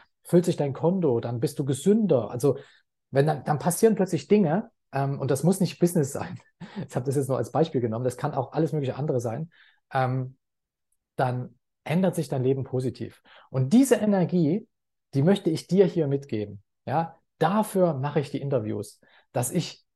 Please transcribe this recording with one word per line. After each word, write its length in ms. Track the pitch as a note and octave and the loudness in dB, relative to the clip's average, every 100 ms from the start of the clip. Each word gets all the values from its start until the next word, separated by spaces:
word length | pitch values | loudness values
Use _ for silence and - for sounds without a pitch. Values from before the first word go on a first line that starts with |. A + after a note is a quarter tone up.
| _ _ | _ _
füllt 220 | - F3 F3 | 2 2 2
sich 120 | D#3+ | 0
dein 160 | C#3+ | -2
Konto, 460 | B2+ D#3+ F#3+ E3 A#2 | 0 0 2 2 0
dann 200 | A#2 A#2+ | -2 -4
bist 200 | D3 - | -4 -4
du 60 | C#3 | -4
gesünder. 640 | C3+ G3 G#3+ G3+ C3+ G#2+ | 0 2 2 4 2 2
Also 260 | B2 C#3+ - - _ _ _ _ | 0 0 0 -6 _ _ _ _
wenn 140 | C3 D3 | 0 2
dann, 180 | D3 | 0
dann 160 | - D3+ | -2 -2
passieren 360 | F3 E3+ A3+ G3+ | 0 2 2 4
plötzlich 320 | F#3 D#3+ - | 0 -2 2
Dinge, 440 | G#3 E3+ F3 - _ _ | 2 4 0 -4 _ _
ähm, 280 | C3+ C#3 C#3 | -4 -4 -2
und 120 | C3+ | -2
das 120 | C3+ | 2
muss 160 | E3 F#3+ | 2 2
nicht 200 | F3 - | 0 0
Business 320 | F3 E3+ C3+ | 0 2 -2
sein. 280 | - - A#2+ - | -4 -10 -12 -18
<laughs> 40 | _ F#3+ - D3+ | _ -16 -12 -6
Ich 80 | - | -6
habe 100 | B2+ | -2
das 100 | C3+ | -2
jetzt 140 | C3 | -2
nur 80 | B2 | -2
als 140 | A2+ | -2
Beispiel 280 | C#3+ E3 C3+ | 0 2 0
genommen, 240 | A#2 A2 | -2 -2
das 140 | B2+ - | -4 -4
kann 160 | D3 | -6
auch 180 | C#3 C3 | -4 -4
alles 200 | - D#3+ | -2 -2
mögliche 220 | D3+ C3 B2+ | -2 -4 -4
andere 240 | D3+ C3 | -2 -2
sein. 300 | A2+ A#2+ E3 _ _ _ _ | -2 -6 -10 _ _ _ _
Ähm, 440 | C3+ C3 C3 C3 C3 _ _ _ _ _ _ _ - | -2 -2 -2 -6 -12 _ _ _ _ _ _ _ -2
dann 400 | C3 B2+ A#2+ - _ _ | -2 -2 -8 -14 _ _
ändert 320 | - D#3+ F#3 - | -4 0 0 0
sich 120 | D#3 | -4
dein 160 | C#3 | 0
Leben 200 | B2+ C3+ | 0 0
positiv. 580 | A#2 B2+ B2+ - A2 - _ - _ | -2 -4 -4 -6 -12 -12 _ -20 _
Und 220 | C3+ C3 | -2 4
diese 240 | A#3 C4+ G#3+ | 4 6 4
Energie, 720 | G#3+ G3 E3+ F3+ D3+ G3 - _ _ _ _ | 4 2 2 2 2 0 -4 _ _ _ _
die 80 | C3+ | 0
möchte 280 | D3+ G3 F3 | 2 2 0
ich 180 | D#3+ - | -2 0
dir 180 | F3+ F#3 | 4 4
hier 220 | E3+ C#3+ | 4 0
mitgeben. 560 | C#3 C#3 A2 G#2 G#2 _ _ - | -2 -4 -6 -6 -10 _ _ -4
Ja, 320 | C#3+ E3 - _ _ | -4 -4 -10 _ _
dafür 560 | D#3+ G#3 G#3+ F#3+ F3+ | 0 2 0 2 2
mache 260 | C#3+ C#3 D3+ | 2 -2 -2
ich 120 | C#3 | -2
die 100 | - | -6
Interviews, 580 | C#3 C3+ G#2+ G#2 G2+ - _ _ _ | -2 -2 -2 -6 -8 -14 _ _ _
dass 200 | C3 B2 | -4 -2
ich 340 | F3 - - _ | -2 -4 -10 _